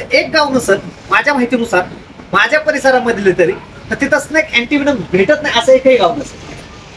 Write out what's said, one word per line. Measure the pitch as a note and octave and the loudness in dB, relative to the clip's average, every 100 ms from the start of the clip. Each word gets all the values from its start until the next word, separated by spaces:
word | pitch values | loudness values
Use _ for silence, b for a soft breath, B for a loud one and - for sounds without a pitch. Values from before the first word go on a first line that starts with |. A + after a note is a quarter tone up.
| - | -2
एक | C#4+ D4 | -2 0
गाव | D#4 C#4+ | 0 2
नसेल | B3+ G3 G3 F3 - - | 0 0 0 -2 -14 -2
माझ्या | G3 C#4 | 0 0
माहितीनुसार, | C#4 A#3+ B3 A#3 F#3 F3+ - - - - | 0 0 0 0 -2 -2 -10 -20 -20 -4
माझ्या | G3 A3 D4+ | 0 2 0
परिसरामधले | D4+ C#4+ C4+ B3+ A#3 G3+ G3+ E3+ | 0 0 2 2 0 0 0 2
तरी, | E3 - - - - | 2 0 -10 -16 -10
तर | |
तिथं | A3 C#4+ D4 | -4 0 0
स्नेक | - D#4 D#4 | 0 -2 0
अँटीव्हेनम | A#3+ A#3+ D4 C#4+ B3+ E3+ | -2 -2 0 0 -2 -2
भेटत | F3+ G3 D4+ | 0 2 0
नाही | D4 A#3 | 0 -2
असं | A#3 | 4
एकही | C4 C4 B3 | 4 6 4
गाव | F3 | 2
नसेल. | C#4+ - - - - - - - | -2 -8 -14 -18 -18 -18 -20 -20